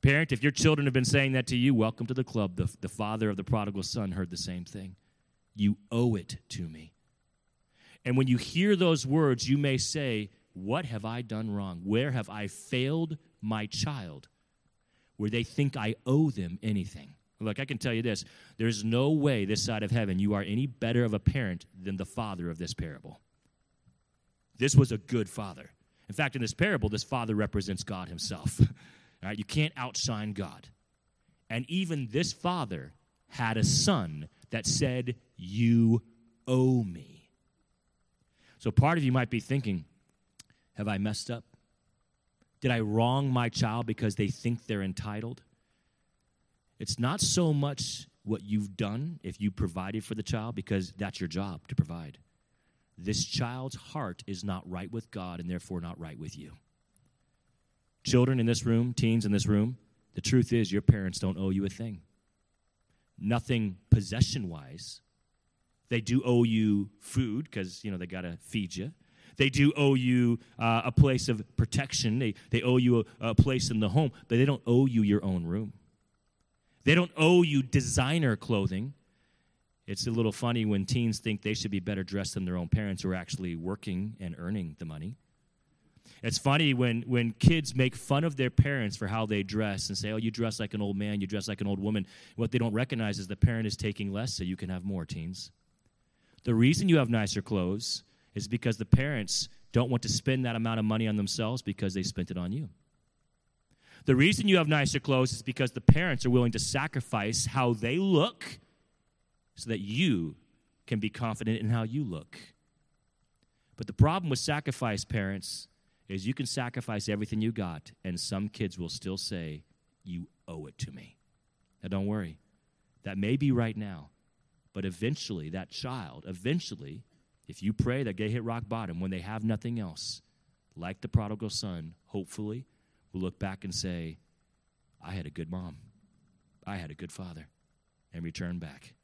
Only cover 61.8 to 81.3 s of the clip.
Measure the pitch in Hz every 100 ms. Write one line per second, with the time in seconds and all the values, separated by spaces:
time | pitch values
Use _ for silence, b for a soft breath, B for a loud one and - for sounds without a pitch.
61.8 | 113 95 _ _ _ _ _ _ _ _
62.8 | _ _ _ - 101 120 117 120 107 92
63.8 | _ 117 92 107 - - 95 80 67 -
64.8 | - - _ _ _ _ _ _ _ _
65.8 | _ 117 110 123 127 120 117 110 107 101
66.8 | 101 _ - - 127 110 156 - 92 -
67.8 | 107 95 90 92 87 85 - 117 92 -
68.8 | 95 - b b b - 135 131 143 151
69.8 | 143 135 123 123 120 117 B B 113 117
70.8 | 113 - 143 127 - 110 107 - 117 -
71.8 | 139 - 117 113 123 98 B 117 123 127
72.8 | 123 120 107 B 113 113 139 127 - 110
73.8 | 107 113 151 B B 117 135 139 - 120
74.8 | 135 117 104 101 101 92 82 95 110 -
75.8 | _ _ _ _ _ _ _ _ _ _
76.8 | - 165 180 - 160 180 165 143 131 139
77.8 | 123 - 127 165 143 107 - 110 95 92
78.8 | 123 143 _ _ _ _ _ _ _ _
79.8 | - 101 120 113 113 101 120 120 107 101
80.8 | 95 123 117 107 113